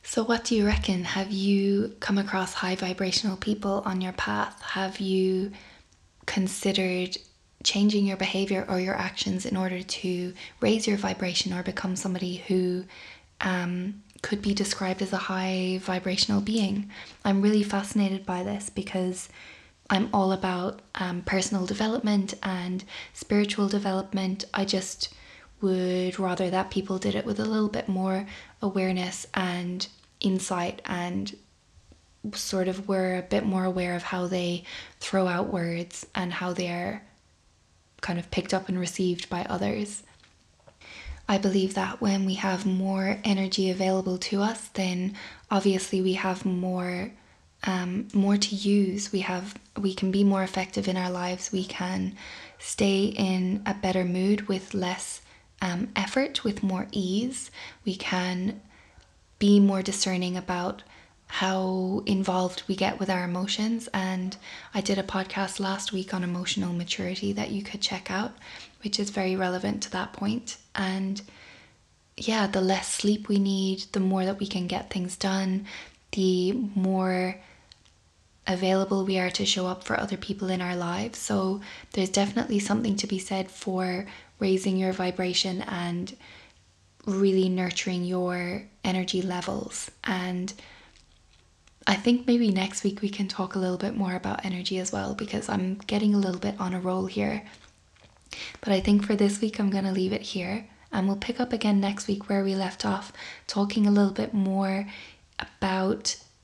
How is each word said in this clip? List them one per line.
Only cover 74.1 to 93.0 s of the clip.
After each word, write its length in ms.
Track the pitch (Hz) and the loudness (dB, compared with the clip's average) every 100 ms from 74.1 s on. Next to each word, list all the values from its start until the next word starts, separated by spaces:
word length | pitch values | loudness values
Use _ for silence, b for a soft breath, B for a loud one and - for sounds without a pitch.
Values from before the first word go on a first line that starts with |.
| 190 | 2
that 160 | 185 196 | 0 -2
we 60 | 196 | -2
can 200 | 185 180 | -2 -2
get 240 | 180 - | -4 -4
things 260 | 196 180 - | -4 -4 -2
done, 500 | 190 190 190 190 196 B B B _ | 0 0 0 0 -4 B B B _
the 400 | - 185 185 180 254 208 | 2 4 4 2 0 0
more 640 | 202 185 190 185 185 185 190 B B B - _ _ _ _ _ _ - | 0 2 2 2 0 0 -4 B B B -20 _ _ _ _ _ _ -2
available 580 | 180 185 190 196 196 | 2 4 4 4 2
we 140 | 190 185 | 2 2
are 120 | 180 | 0
to 160 | 180 190 | 0 0
show 220 | 190 185 | 2 0
up 160 | 185 | -4
for 160 | - - | -2 -2
other 160 | 202 190 | 0 -4
people 340 | - 196 190 | -6 -4 -2
in 100 | 185 | -2
our 140 | 180 | -2
lives. 440 | 180 170 180 226 - | -2 -2 -2 -4 -6
So 420 | - 202 190 202 B B B | 0 2 2 -2 B B B
there's 180 | - 190 | 0 2
definitely 480 | 196 202 233 - 202 | 2 2 0 2 0
something 380 | 202 214 226 202 | 2 0 2 0
to 100 | 202 | 0
be 140 | 185 | -4
said 300 | - 190 190 | -2 -4 -4
for 560 | - - 185 185 180 196 B B _ | -6 -4 -2 0 -2 -6 B B _
raising 360 | 196 190 190 185 | 2 4 2 2
your 160 | 190 | 2
vibration 680 | 190 180 180 180 180 190 180 | 0 -2 0 0 0 0 -2
and 540 | - 180 175 175 190 - B B B B _ _ _ _ - | -4 -4 -2 -4 -6 -10 B B B B _ _ _ _ -2
really 420 | 190 196 190 185 | 4 6 6 4
nurturing 560 | 185 180 180 - 180 | 2 0 -2 -2 -2
your 600 | 180 180 180 180 175 196 - _ | 0 0 0 -2 -4 -6 -10 _
energy 400 | - 185 185 185 | 0 0 0 0
levels. 720 | 185 180 180 196 - - - - | 0 -2 -2 -4 -6 -10 -12 -8
And 500 | - 185 180 180 185 - B B B B _ _ _ - _ _ - _ - | -2 -2 0 -2 -4 -8 B B B B _ _ _ -20 _ _ -20 _ 0
I 80 | |
think 320 | 202 240 240 247 | 2 4 4 4
maybe 240 | 240 226 | 4 6
next 340 | 190 196 - | 4 0 0
week 160 | 202 202 | -2 0